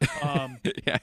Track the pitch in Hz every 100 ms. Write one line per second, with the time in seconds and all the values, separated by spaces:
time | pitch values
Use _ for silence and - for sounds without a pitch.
0 | - - 147 143 131 127 - - - 123